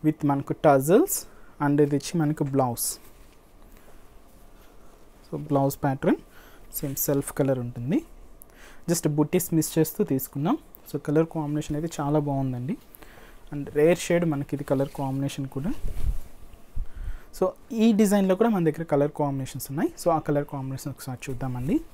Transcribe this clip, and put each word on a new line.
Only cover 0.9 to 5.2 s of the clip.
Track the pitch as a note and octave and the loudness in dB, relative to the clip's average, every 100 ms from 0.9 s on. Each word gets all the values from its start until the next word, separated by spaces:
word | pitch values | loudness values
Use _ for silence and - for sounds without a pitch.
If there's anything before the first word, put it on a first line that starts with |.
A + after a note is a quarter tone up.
| G3 F#4+ - - - - - | 4 4 0 -8 -18 -20 -2
and | C#3+ C#3+ | 0 4
ఇది | D3 C#3+ | 4 2
వచ్చి | - F3 | -2 0
మనకు | D3+ D#3 | 0 0
బ్లౌజ్. | D3 C3+ B2+ A#2+ - - - - - - - - - - - - - - - - - - - - - - - - | 0 2 0 0 -6 -6 -14 -20 -20 -20 -20 -20 -20 -20 -20 -20 -20 -20 -20 -20 -20 -20 -20 -20 -20 -20 -20 -20